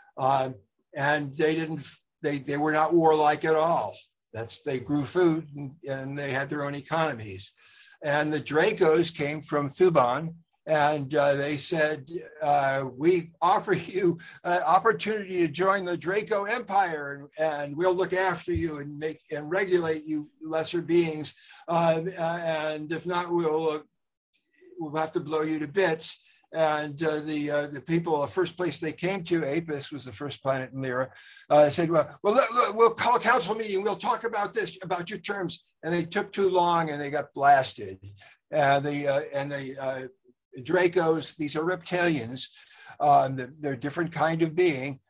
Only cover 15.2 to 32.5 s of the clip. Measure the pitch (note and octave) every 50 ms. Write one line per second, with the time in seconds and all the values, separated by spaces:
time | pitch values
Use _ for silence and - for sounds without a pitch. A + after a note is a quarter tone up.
15.2 | G3+ F#3 F#3+ F3+ E3+ D#3+ C#3 C#3+ F#3 F#3+ G3 G3+ F#3 F3+ F3 D#3 C3 D#3+ F#3+ G#3
16.2 | G#3 - G#3+ G3+ G3+ G3+ A3+ B3 A#3 - G3 G3 G3 F3 D#3+ D3+ C#3+ C#3 C#3+ C#3+
17.2 | C#3+ C#3+ _ D#3 D#3 D#3+ D3+ D3 D3 C#3+ C#3+ D3 F3 F#3 F3+ F3+ F#3+ F3 F3 F3+
18.2 | F#3+ F#3 F3 E3 - F3 F3 E3+ E3 E3 D3+ D3 C#3+ D3 D3 C#3+ D3+ D#3+ D#3 -
19.2 | _ - D#3 D3 D3+ D3 E3 F#3+ G#3 F#3 F3+ F3 E3 D#3+ D#3+ D#3 D3+ D#3 D#3 D3+
20.2 | D3+ - _ _ D#3 D#3 D#3+ D#3+ D#3+ D#3+ - F3 D#3+ C#3 E3 F3 E3+ D#3+ D#3 D3+
21.2 | D3 - - - - - - - - - E3+ E3+ E3+ E3 E3 D#3+ D#3+ F#3+ F3+ F3+
22.2 | E3 E3 E3+ E3+ E3+ E3 D#3+ D#3 D3+ D#3 D#3 D3+ D3+ D3+ E3 D#3 - F3 F3+ F3
23.2 | F3+ F3 F3 E3+ E3+ D#3 D3+ D#3 D#3+ D#3 D3+ D#3 D3+ _ _ _ _ _ _ _
24.2 | _ _ _ _ _ _ _ _ _ - - - E3 D3+ C#3 D#3 D#3+ D#3 - E3+
25.2 | C#3 D3 D#3 D#3 D#3 D#3 D#3 D#3 D3+ D3 C#3+ G3 F#3+ E3+ D#3+ D#3+ D#3+ - - -
26.2 | _ _ _ _ _ _ - D#3+ D#3+ D#3 D3+ D3+ D3+ D3+ C#3+ C#3 E3 D#3 D3+ D3+
27.2 | D3+ D#3 D#3 D3+ D3 D3 D3 D3 D3 D3 D3 C3+ B2 - E3 E3+ E3+ E3+ D#3+ D3
28.2 | C#3+ C3+ - F#3+ F3+ E3+ - - F3+ E3+ C#3+ - E3+ D#3+ D3+ - - F3 G3 G3
29.2 | E3 E3+ F3 E3 D#3 C3+ C#3+ E3 E3 E3 D3+ C#3+ C3 - D3+ C#3 B2 B2+ A2 -
30.2 | C#3+ C#3+ C#3 - - C#3 C3 C3+ C3 C3 C3 C3+ C3+ C3 B2 B2 C3 B2+ - -
31.2 | - - - - - - D3+ D3 D3+ D3 C3+ - E3+ D#3+ E3+ D#3+ C#3+ - - -
32.2 | - G3+ G#3+ - - -